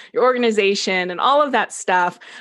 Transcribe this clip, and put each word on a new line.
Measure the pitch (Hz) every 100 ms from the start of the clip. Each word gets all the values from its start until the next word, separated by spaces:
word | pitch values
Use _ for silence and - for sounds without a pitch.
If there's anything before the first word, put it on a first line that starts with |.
| -
your | 156
organization | 247 247 240 214 196 202 - 185 180
and | 175
all | 247 285
of | 294
that | 254 -
stuff. | - - 180 180 - - -